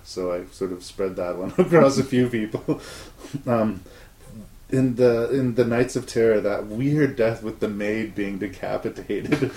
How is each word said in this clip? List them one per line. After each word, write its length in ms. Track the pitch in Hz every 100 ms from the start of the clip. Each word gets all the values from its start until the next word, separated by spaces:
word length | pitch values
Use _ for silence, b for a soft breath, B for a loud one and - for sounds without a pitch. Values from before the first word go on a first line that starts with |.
so 280 | - 92 90
I 120 | 90 92
sort 200 | - 92
of 120 | 87
spread 320 | - - 95 92
that 220 | 90 87
one 160 | 92
<laughs> 40 | -
across 400 | 170 165 139 135
a 60 |
few 240 | 127 127 123
people. 520 | 117 107 - - 151 B
<laughs> 40 | B B B B 139 -
Um, 340 | 117 107 98 - B B B B 110 101 - -
in 240 | 131 131 117
the, 320 | 123 117 117
in 240 | 135 127
the 120 | 113 117
Nights 300 | 120 123 -
of 100 | -
Terror, 340 | 117 113 107
that 240 | 101 101 107
weird 480 | 110 135 151 143
death 280 | - 113 113
with 180 | 110 110
the 80 | 107
maid 460 | 101 104 110 104
being 240 | 95 101 98
decapitated. 1120 | 101 90 98 104 90 - 92 101 - 147 131